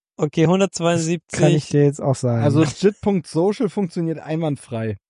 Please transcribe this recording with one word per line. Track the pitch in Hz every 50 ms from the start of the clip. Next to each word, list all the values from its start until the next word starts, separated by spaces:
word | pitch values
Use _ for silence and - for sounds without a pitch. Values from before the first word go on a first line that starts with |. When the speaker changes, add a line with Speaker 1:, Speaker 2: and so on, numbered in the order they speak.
| _ _ _ -
Speaker 1:
Okay, | - 151 - - 160 160
hundertzweiundsiebzig. | 180 190 196 185 - - 165 170 175 170 165 160 175 165 - - - -
Speaker 2:
Kann | 156 151
ich | 151 151 - -
dir | - 147 143
jetzt | 143 139 -
auch | - 139 131
sagen. | - - 123 117 117 123
Speaker 3:
Also | 147 139 151 160
jit | 151 - - - 202 208 _
Punkt | - 208 202 180 147 -
social | - 156 170 202 208 - 269 185
funktioniert | - 214 202 165 - 180 170 165 160 151
einwandfrei. | - 143 160 160 165 156 143 - - - 120 113 113 110 104 - _